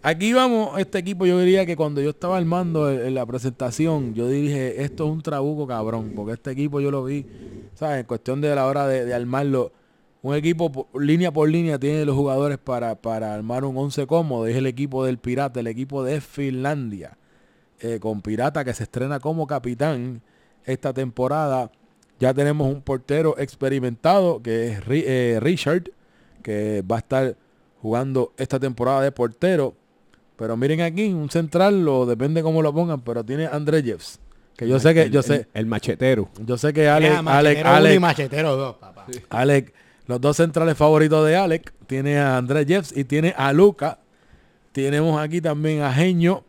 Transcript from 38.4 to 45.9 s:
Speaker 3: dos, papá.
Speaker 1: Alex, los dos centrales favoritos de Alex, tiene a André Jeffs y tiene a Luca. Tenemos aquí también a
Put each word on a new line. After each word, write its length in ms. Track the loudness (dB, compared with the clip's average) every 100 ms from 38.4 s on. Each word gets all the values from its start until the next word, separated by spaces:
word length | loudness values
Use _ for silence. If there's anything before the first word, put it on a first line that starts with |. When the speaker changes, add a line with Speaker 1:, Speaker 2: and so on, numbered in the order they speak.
| 0 0
Speaker 3:
dos, 200 | -4 -8
papá. 300 | -20 -20 -16 -16 -6
Speaker 1:
Alex, 420 | 0 4 4 2 _ _ _ -8
los 140 | 0
dos 160 | 0 2
centrales 400 | 2 2 0 4
favoritos 480 | 6 6 6 4 4
de 100 | 4
Alex, 360 | 2 -2 -4 -20 -8
tiene 320 | -4 0 2
a 200 | 2 2
André 260 | 0 0 2
Jeffs 300 | 0 0 -6
y 80 |
tiene 300 | -2 0 0 0
a 160 | 2
Luca. 460 | 6 6 4 -6 -6 _ _ _ -20 _ _ _
Tenemos 480 | -4 0 2 2 0
aquí 200 | -2 -2
también 420 | -2 -2 0 0
a 100 | 0